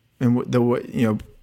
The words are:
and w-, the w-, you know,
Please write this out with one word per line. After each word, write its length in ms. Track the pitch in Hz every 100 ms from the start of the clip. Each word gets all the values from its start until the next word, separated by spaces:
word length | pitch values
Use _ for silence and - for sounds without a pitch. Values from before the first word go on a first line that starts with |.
| _ -
and 160 | 123 120
w-, 100 | -
the 120 | 127
w-, 320 | 120 123 -
you 140 | 131 113
know, 120 | 107 - -